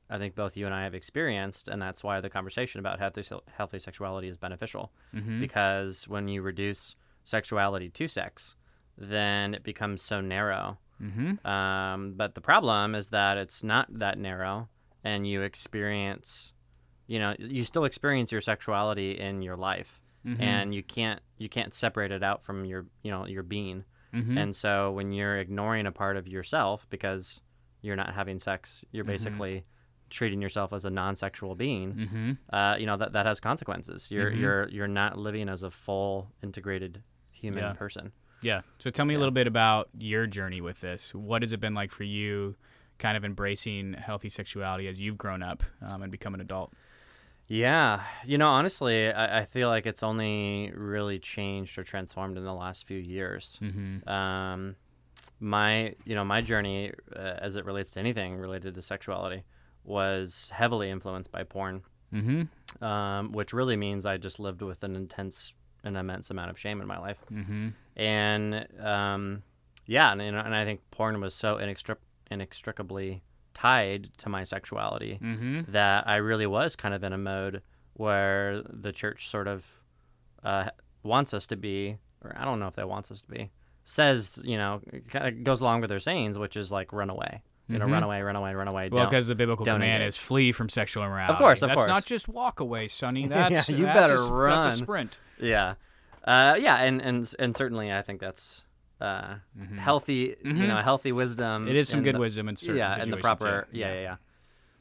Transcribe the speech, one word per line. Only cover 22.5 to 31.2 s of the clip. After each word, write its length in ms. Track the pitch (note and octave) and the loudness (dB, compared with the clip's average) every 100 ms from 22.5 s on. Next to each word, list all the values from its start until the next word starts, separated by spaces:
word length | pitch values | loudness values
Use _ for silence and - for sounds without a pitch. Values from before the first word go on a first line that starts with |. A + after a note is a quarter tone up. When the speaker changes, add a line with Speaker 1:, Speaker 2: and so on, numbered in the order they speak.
| G2 | -6
Speaker 1:
your, 220 | F#2+ F#2 F2 _ | -4 -6 -8 _
you 80 | G#2+ | -6
know, 120 | F#2+ F#2+ | -6 -6
your 180 | F#2+ | -8
being. 400 | F2 G#2 G2 F#2 G2 _ - | -6 -6 -6 -8 -12 _ -8
Speaker 2:
Mm-hmm. 240 | A#2 A#2 B2 | -4 0 0
Speaker 1:
And 180 | G2+ G2 | 0 0
so 340 | G#2 G2 G2 | 2 4 2
when 220 | G2 G2 | 0 -2
you're 260 | G2+ G2+ G2+ | -2 0 0
ignoring 480 | F#2 G2+ G#2+ A2 G2+ | -2 -2 0 0 -2
a 60 | |
part 240 | - G2 G2 | -2 -2 -2
of 100 | F2+ | -4
yourself 640 | F#2+ F2 D#3 G2+ G#2 - | -8 -2 2 2 0 -6
because 500 | G2 G2 F#2+ F#2 - _ _ _ _ | -6 -4 -4 -6 -14 _ _ _ _
you're 140 | G#2+ | -6
not 180 | G2 - | -4 -4
having 280 | G2+ G2 F#2+ | -4 -4 -4
sex, 440 | - F#2+ - - - | -4 -6 -6 -18 -12
you're 140 | A2 | -8
Speaker 2:
Mm-hmm. 80 | G2+ | -4
Speaker 1:
basically 520 | G2 G#2+ G#2 G2 F#2+ - _ _ _ - | -4 -4 -6 -6 -6 -10 _ _ _ -14
treating 320 | - A#2 G2 | -2 -2 0
yourself 300 | G2 G#2+ F#2+ | -2 -2 -4
as 120 | G2+ | -4
a 60 | F#2+ | -4
non-sexual 640 | F#2+ F#2+ F#2+ | -2 -2 -2